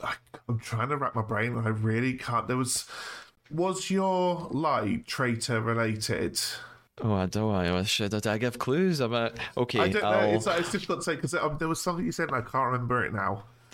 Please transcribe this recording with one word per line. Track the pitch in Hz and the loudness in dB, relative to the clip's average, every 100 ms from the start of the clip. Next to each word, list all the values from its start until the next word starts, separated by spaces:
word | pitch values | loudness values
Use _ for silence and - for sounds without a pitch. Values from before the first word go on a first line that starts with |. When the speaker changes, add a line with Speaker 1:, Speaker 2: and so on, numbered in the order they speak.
Speaker 1:
I, | - - _ - - | -6 -6 _ -12 -4
I'm | 113 | -4
trying | - 113 127 | -2 -2 -2
to | 147 | 0
wrap | 135 113 | -2 -2
my | |
brain, | 104 107 117 120 | -2 0 0 0
and | 110 | 0
I | |
really | 110 110 110 127 | 0 2 2 2
can't. | 123 - 117 107 | 0 -2 -2 0
There | 127 | 0
was, | 127 - - - - - - _ - | 0 -2 -4 -10 -12 -14 -16 _ -8
was | 156 185 185 - | -2 0 0 0
your | 190 190 185 180 175 - | 2 2 4 2 0 -2
lie | 127 160 123 107 - - | -2 0 2 0 -2 -4
traitor | - 127 113 - 117 | -2 0 0 0 0
related? | 113 117 113 107 - 104 95 - - - - - _ - | 0 2 0 0 -2 -2 -2 -2 -4 -6 -12 -20 _ -4
Speaker 2:
Oh, | 113 98 | 0 2
I | 92 | 2
don't. | 104 110 98 | 0 2 2
I | 87 90 | 2 2
should. | 101 - 104 | 2 0 0
Did | 107 107 | 0 0
I | 107 | 0
give | 123 120 | 0 -2
clues? | - 147 190 156 | 0 2 4 2
I'm | 117 120 | 0 0
a, | 117 - - - | 0 -2 -6 -2
okay. | 123 120 | 0 2
Speaker 1:
I | 185 | 2
don't | 208 | 2
Speaker 2:
I'll | 208 214 208 | 4 4 4
Speaker 1:
know. | 220 | 4
It's, | 214 | 2
it's | 170 170 | 0 0
difficult | 208 - 175 | -2 -2 -4
to | 170 | -2
say | 151 | -2
'cause, | 143 | -2
um, | 170 151 147 | 0 0 0
there | 160 | -2
was | 160 | -2
something | - 170 233 | -2 -2 -2
you | |
said, | 165 160 | -2 -2
and | 127 | -2
I | |
can't | 113 131 127 | -2 0 0
remember | 123 120 123 | 0 0 0
it | 92 | 0
now. | 104 95 101 - - - | 0 -2 -2 -6 -20 -20